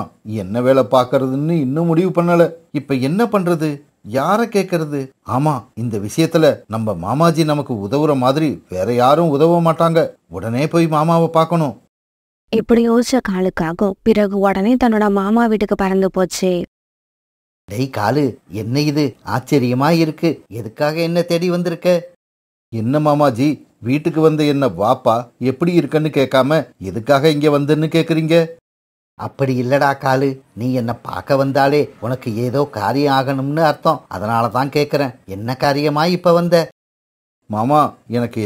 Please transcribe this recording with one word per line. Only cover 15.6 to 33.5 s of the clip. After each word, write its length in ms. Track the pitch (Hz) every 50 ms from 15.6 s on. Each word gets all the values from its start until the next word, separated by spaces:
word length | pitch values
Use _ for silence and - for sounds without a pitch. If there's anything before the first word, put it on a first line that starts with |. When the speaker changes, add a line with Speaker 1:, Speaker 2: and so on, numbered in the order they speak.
| 208 - 202 - 196
Speaker 2:
பறந்து 260 | 185 190 190 190 180 -
போச்சு. 360 | 185 185 170 - - 190 185 180 175 190 - _ _ _ _ _ _ _ _ _ _ _ _ _ _ _ _ _ _ _
Speaker 3:
டேய் 280 | - 101 117 135 131 -
காலு, 260 | 107 104 107 131 151 143 117 - - _ - 87 107
என்ன 180 | 101 113 127 147 151 151
இது 120 | 143 151 147 123 - - - 101 107
ஆச்சரியமா 560 | 120 117 - 156 135 123 120 123 127 139 160 170 165 165
இருக்கு? 260 | 156 151 - 170 165 139 - - _ 98 117
எதுக்காக 360 | 104 110 - - 147 151 156 165 165
என்ன 140 | 165 170 175 170 175
தேடி 200 | 170 165 180 180
வந்திருக்க? 380 | 175 175 175 175 165 165 - 180 180 170 175 - - _ _ _ _ _ _ _ _ _ _ _ 117
Speaker 1:
என்ன 260 | 113 110 120 143 151 151
மாமாஜி, 420 | 151 147 147 147 139 113 110 139 156 135 - - _ _ _ 104
வீட்டுக்கு 320 | 117 135 151 151 170 147 156 156
வந்த 160 | 160 156 151 151 147 139
என்ன 120 | 139 139 117 85 85
"வாப்பா, 360 | 101 117 135 - - 120 110 120 123 - _ _ 123 131
எப்படி 220 | 131 - 175 175 175 170
இருக்கன்னு?" 300 | 143 127 151 156 156 156 143
கேட்காம 420 | 143 131 - - 131 127 139 156 160 131 - _ _ 95 95
எதுக்காக 420 | 87 113 107 143 143 135 147 165 147
இங்க 120 | 147 147 151 147
வந்துன்னு 320 | 139 143 139 156 151 160 151 165
கேக்குறீங்க? 400 | 165 160 - 160 160 160 156 165 170 160 165 - - _ _ _ _ _ _ _ _ _ _ _ -
Speaker 3:
அப்படி 340 | 104 107 - - 139 131 127 123
இல்லடா 280 | 120 127 139 139 147 139 135 - 143
காலு, 260 | 131 131 135 143 139 131 135 _ _ _ 98
நீ 80 | 117 127 127 127
என்ன 100 | 113 117 113 - -
பார்க்க 280 | - - 92 - - 139 135
வந்தாலே 400 | 135 139 131 139 135 139 147 147 139 - - - 104
உனக்கு 240 | 117 131 123 - 123 104 113 123
ஏதோ 180 | 123 107 143 147 139 -
காரியம் 380 | 104 101 104 123 139 147 139 135
ஆகணும்னு 460 | 135 127 139 139 135 135 143